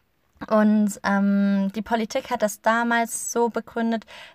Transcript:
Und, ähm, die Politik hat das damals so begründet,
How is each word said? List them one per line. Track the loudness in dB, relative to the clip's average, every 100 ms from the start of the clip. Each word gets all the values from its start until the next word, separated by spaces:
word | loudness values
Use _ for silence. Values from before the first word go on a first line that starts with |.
| _ _ _ -14 0
Und, | 2 4 4 2 -2
ähm, | -2 0 2 2 2 2 0
die | -4
Politik | -2 -2 -2 -4 -4
hat | -2
das | -2 0
damals | 0 2 2 0 0 -4 -4
so | 0 0
begründet, | -2 -6 -4 -2 -2 -6 -20 -20